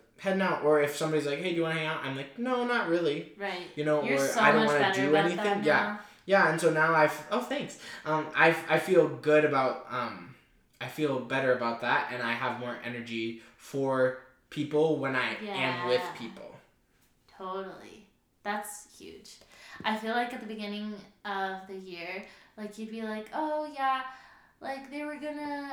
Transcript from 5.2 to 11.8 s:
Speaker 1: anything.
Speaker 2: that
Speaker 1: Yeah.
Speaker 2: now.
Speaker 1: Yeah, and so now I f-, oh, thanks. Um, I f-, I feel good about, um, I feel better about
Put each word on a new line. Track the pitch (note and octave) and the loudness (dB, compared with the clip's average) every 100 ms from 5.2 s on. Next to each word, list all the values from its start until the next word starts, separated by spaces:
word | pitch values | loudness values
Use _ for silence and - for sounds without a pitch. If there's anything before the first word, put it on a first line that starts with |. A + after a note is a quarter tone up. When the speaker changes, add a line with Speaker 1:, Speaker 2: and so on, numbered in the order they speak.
| E3+ | 4
Speaker 1:
anything. | F#3+ | 2
Speaker 2:
that | G#3 G3+ | 0 2
Speaker 1:
Yeah. | D3+ C#3+ | 4 4
Speaker 2:
now. | G#3 G#3+ - - - | 2 -4 -12 -12 2
Speaker 1:
Yeah, | G3 E3 | 4 6
and | D#3+ | 4
so | E3 | 2
now | D#3 D#3+ | 4 4
I | D#3+ | 6
f-, | D3+ - - | 4 2 -4
oh, | A3 | -4
thanks. | A#3+ C#4 - - - - D#3 | -2 -4 -6 -10 -16 -10 -2
Um, | D#3 D3 | -2 0
I | C#3+ D#3+ | 4 6
f-, | D#3+ - | 4 2
I | D#3 | 2
feel | - F3 D3 | 6 6 6
good | C3+ D3 D3+ | 4 4 6
about, | D3+ C3+ B2+ - - | 6 4 2 -2 -6
um, | B2 A#2 F#2 F2 - _ _ _ - | -6 -4 -8 -14 -20 _ _ _ -12
I | B2+ | -10
feel | - D3 B2+ | -2 -2 -2
better | A#2 C3 C3 | -2 0 2
about | A#2 A#2 A#2 | 2 0 -2